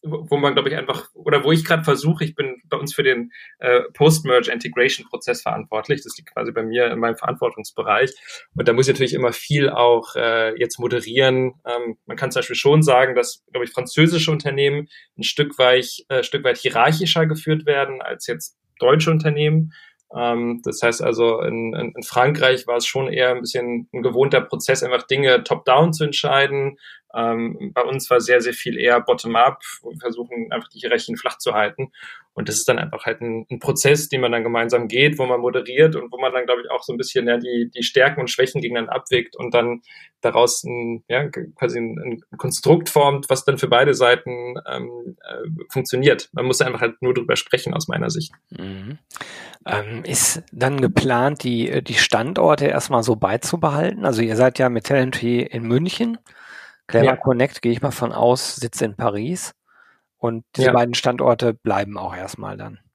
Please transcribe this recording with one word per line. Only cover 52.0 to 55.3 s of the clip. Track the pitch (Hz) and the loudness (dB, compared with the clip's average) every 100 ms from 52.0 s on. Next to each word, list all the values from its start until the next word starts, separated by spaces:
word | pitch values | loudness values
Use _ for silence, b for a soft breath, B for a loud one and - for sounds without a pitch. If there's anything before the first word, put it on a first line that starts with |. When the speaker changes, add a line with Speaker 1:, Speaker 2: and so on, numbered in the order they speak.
| - 107 120 190 165 151 143 | 2 2 0 2 4 4 2
Speaker 2:
erstmal | 143 - 127 | 0 0 0
so | 113 113 | 2 0
beizubehalten? | 92 113 - 175 160 143 170 196 | 0 0 -2 -2 0 0 -2 -2
Also | 190 113 | -2 0
ihr | 117 110 | 0 4
seid | 127 - | 2 4
ja | 127 | 0
mit | 117 - | 0 0
Talentry | 143 127 123 117 | 0 2 -2 0